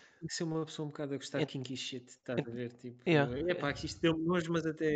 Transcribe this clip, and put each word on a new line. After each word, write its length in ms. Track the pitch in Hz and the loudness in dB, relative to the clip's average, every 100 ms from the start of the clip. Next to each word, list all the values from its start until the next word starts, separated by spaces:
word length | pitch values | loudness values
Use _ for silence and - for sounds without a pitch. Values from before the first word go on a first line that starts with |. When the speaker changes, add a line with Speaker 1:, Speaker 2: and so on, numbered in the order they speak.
| - - | -20 -12
Speaker 1:
Tem 80 | 160 | -8
que 60 | |
ser 100 | - | -4
uma 200 | 165 160 | -2 -2
pessoa 220 | 156 - 151 | -4 -4 -6
um 40 | |
bocado 240 | 151 143 | -4 -4
a 20 | 139 | -4
gostar 220 | - 143 | -2 -2
de 60 | |
Speaker 2:
Ent-, 60 | 147 | -2
Speaker 1:
kinky 260 | 139 127 127 | -2 -4 -6
shit, 300 | - 127 - | -6 -8 -10
estás 300 | - - 120 | -14 -4 -2
Speaker 2:
ent-, 80 | 117 | -2
Speaker 1:
a 20 | |
ver? 200 | 120 120 | -2 -6
Tipo, 280 | 117 123 120 180 | -8 -14 -4 4
Speaker 2:
yeah. 280 | 151 135 127 170 | 6 6 2 0
Speaker 1:
"Epá, 220 | 175 143 | 0 0
que 140 | 131 - | -2 -6
isto 140 | - | 2
deu-me 220 | 165 160 | 4 4
nojo, 280 | 165 180 160 | 2 2 2
mas 120 | 170 156 | 0 0
até, 200 | 151 156 | 0 2